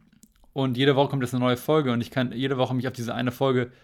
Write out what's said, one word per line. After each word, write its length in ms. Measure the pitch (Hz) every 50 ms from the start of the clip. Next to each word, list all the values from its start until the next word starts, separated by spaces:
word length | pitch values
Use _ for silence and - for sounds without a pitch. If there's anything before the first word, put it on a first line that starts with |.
| _ _ _ _ - _ _ _ _ _ -
und 240 | 139 135 131 120
jede 200 | 120 135 143 139
Woche 140 | 131 143 139
kommt 120 | - 139 123
jetzt 100 | 120 127
eine 120 | 127 123
neue 120 | 127 123 120
Folge 340 | - - 151 156 143 127 117
und 80 | 117
ich 100 | 117 -
kann 220 | - 135 123 123 123
jede 260 | 117 135 135 135 127
Woche 160 | 127 123 127
mich 140 | 127 117 131
auf 60 | -
diese 200 | - 117 113 113
eine 180 | 117 123 127 123
Folge 380 | - 135 135 131 123 120 120 - _